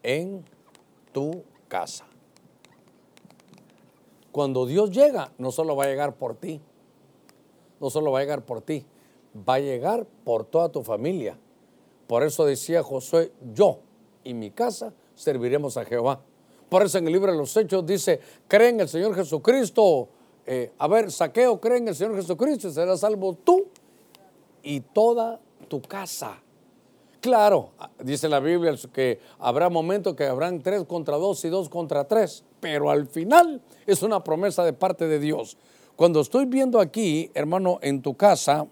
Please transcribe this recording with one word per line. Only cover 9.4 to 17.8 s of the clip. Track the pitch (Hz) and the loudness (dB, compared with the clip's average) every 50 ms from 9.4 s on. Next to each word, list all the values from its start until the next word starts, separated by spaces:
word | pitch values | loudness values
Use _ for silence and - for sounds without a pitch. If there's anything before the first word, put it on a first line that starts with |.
| 95 123 | -2 0
va | 131 | 0
a | 135 | 0
llegar | 143 139 131 120 127 180 220 233 220 - _ _ _ | 0 -2 -4 -2 -2 -2 -2 -2 -4 -10 _ _ _
por | 123 117 110 113 | -2 -2 -2 -2
toda | _ - 165 170 165 | _ 0 0 0 0
tu | 160 139 | -4 -8
familia. | 120 117 110 104 123 160 190 175 117 98 - - _ _ _ _ _ _ _ _ _ _ _ _ _ - | -6 -6 -6 -4 -2 -4 -4 -4 -6 -8 -10 -12 _ _ _ _ _ _ _ _ _ _ _ _ _ -2
Por | 117 117 143 | 0 0 2
eso | 156 - - 160 | 0 0 2 2
decía | 143 135 117 - - 165 165 | 2 2 -2 -4 -2 0 0
Josué, | 147 - 135 131 - - - 165 165 - _ _ 135 120 107 | 0 -2 -8 -8 -6 2 2 2 2 2 _ _ -18 -12 2
"Yo | 110 202 190 - - _ _ _ _ _ _ _ _ _ | 4 4 4 4 0 _ _ _ _ _ _ _ _ _
y | 127 123 | -12 -10
mi | 117 107 101 | -10 -10 -10
casa | - - 233 247 - - - 220 - _ _ _ _ | -6 -4 -4 -4 -4 -8 -14 -14 -16 _ _ _ _
serviremos | _ - 160 139 127 117 123 131 147 147 135 - | _ -4 -2 -2 -2 -2 0 0 -2 -2 -4 -8
a | 127 110 | -8 -8
Jehová." | - 120 120 117 135 135 - _ _ _ _ _ _ _ _ _ _ | -4 -4 0 0 0 -2 -2 _ _ _ _ _ _ _ _ _ _
Por | 180 185 | 4 4
eso | 208 180 147 | 4 4 2
en | 190 165 | -2 0
el | 160 | 2
libro | 165 190 196 190 | 2 2 2 2
de | 175 | 0
los | 156 143 127 - | 0 -4 0 0
Hechos | 220 220 160 190 190 | 0 0 2 -2 -2